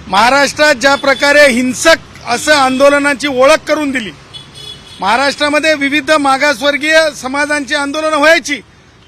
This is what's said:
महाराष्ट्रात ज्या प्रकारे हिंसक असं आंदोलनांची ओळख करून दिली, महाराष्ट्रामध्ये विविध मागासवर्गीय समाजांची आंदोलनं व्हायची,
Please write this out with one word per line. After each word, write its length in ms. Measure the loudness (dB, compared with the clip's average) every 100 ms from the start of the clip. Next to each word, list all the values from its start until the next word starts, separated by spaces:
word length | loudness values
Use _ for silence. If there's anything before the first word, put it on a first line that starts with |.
| -4
महाराष्ट्रात 680 | 2 2 2 0 0 0 2
ज्या 200 | 0 0
प्रकारे 520 | 0 0 2 4 4
हिंसक 800 | 2 -2 -2 2 0 -2 -20 -8
असं 260 | -6 0
आंदोलनांची 760 | 2 2 2 2 2 0 -2 -4
ओळख 380 | 0 2 2 0
करून 240 | -4 -2
दिली, 200 | -6 -8 -14 -20 -20 -20 -20 -20 -20 -20 -6
महाराष्ट्रामध्ये 720 | -2 0 0 -2 -2 0 0
विविध 380 | -2 0 -2 0
मागासवर्गीय 880 | 0 2 0 0 0 -2 -2 0 2 2 -4
समाजांची 600 | -8 -4 -4 -4 -4 -4
आंदोलनं 420 | -4 -4 -4 0
व्हायची, 440 | 2 2 0 -10 -10 _ _ _